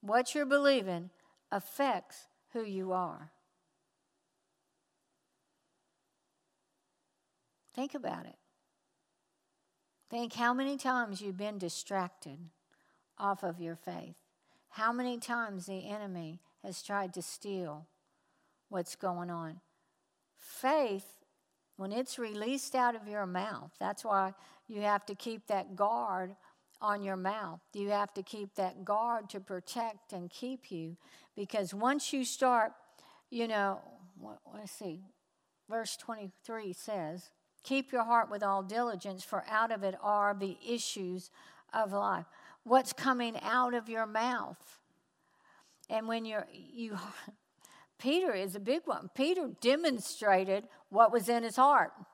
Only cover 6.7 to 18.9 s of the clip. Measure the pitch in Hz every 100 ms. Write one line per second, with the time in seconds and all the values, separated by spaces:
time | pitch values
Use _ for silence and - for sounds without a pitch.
6.7 | _ _ _ _ _ _ _ _ _ _
7.7 | - 277 294 233 - - - _ _ _
8.7 | _ _ _ _ _ _ _ _ _ _
9.7 | _ _ _ _ 233 240 233 240 247 269
10.7 | 277 262 254 233 196 202 185 208 208 180
11.7 | - - 196 180 - - 139 170 _ _
12.7 | _ _ _ _ _ 202 190 190 170 170
13.7 | 165 - 170 - 170 _ _ _ _ _
14.7 | - 220 240 247 240 233 240 226 196 175
15.7 | 190 190 208 208 180 160 170 _ _ 202
16.7 | 185 - 202 190 180 165 - 208 196 175
17.7 | 151 160 _ _ _ _ _ _ _ _
18.7 | 190 175